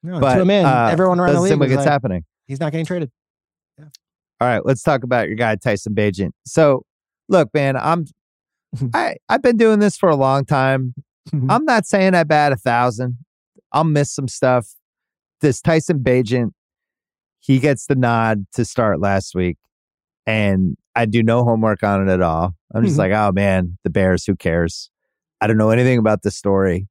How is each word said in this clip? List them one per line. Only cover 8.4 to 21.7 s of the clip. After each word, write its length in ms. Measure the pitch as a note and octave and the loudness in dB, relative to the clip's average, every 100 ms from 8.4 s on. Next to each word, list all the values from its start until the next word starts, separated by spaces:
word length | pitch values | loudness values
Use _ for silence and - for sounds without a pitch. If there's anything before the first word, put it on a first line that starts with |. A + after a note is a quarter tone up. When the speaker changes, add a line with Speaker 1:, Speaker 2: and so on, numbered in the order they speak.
| _ _ _ | _ _ _
Speaker 1:
<laughs> 200 | - C3 | -8 -4
Speaker 2:
I, 240 | A#2 - - _ | -2 -4 -8 _
I've 140 | B3+ | 0
been 140 | C4 A#3 | 2 4
doing 220 | A3 G#3+ | 4 4
this 180 | G#3 - | 2 2
for 120 | F#3 | 0
a 60 | D3 | 2
long 300 | C3+ C3+ C3+ | 2 0 0
time. 500 | C#3+ C3+ C3+ B2+ - - _ - | 0 2 0 -2 -10 -20 _ -8
Speaker 1:
Mm-hmm. 220 | D3+ C3 | -4 0
Speaker 2:
I'm 140 | A3 D#4 | 0 2
not 200 | A#3 - | 0 0
saying 300 | G3+ F#3+ F3+ | 0 2 2
I 80 | |
bat 280 | D#3+ D3+ D3 | 2 2 2
a 40 | C3 | 0
thousand. 600 | - A#2+ B2 A2 B2+ B2 - _ _ _ _ | 0 0 0 -2 -8 -8 -14 _ _ _ _
I'll 120 | C#3+ | -2
miss 280 | D#3+ D3 C#3+ | 0 0 -2
some 160 | - C3 | -4 -8
stuff. 400 | - C3 B2+ A2+ - _ _ _ _ _ _ | -2 0 0 -2 -18 _ _ _ _ _ _
This 200 | D3+ B2+ | -2 0
Tyson 380 | - D#3+ - D#3 | 0 0 0 -2
Bagent, 520 | B2+ B2+ A2 B2 A2+ - _ _ _ _ _ _ _ _ | 2 0 0 -2 -4 -8 _ _ _ _ _ _ _ _
he 200 | - C3+ | 0 2
gets 260 | D3 C3+ - | 2 -2 -2
the 100 | C3+ | -2
nod 520 | B2 A#2 A2+ G#2+ G2 | 0 0 0 -2 -6
to 120 | - A#2 | -6 -6
start 340 | - A2 E2+ | -2 0 0
last 360 | G2 G2 - F2+ | 0 -2 -4 -4
week, 220 | F2+ E2 _ _ _ _ _ _ - | -4 -6 _ _ _ _ _ _ -4
and 500 | A2 G#2 F#2+ F#2 C#2 _ - | 0 0 0 -2 -4 _ -4
I 100 | A2+ | 0
do 160 | A2 | 0
no 200 | A2+ A#2 A#2+ | 2 2 2
homework 380 | A2+ A2 | 0 0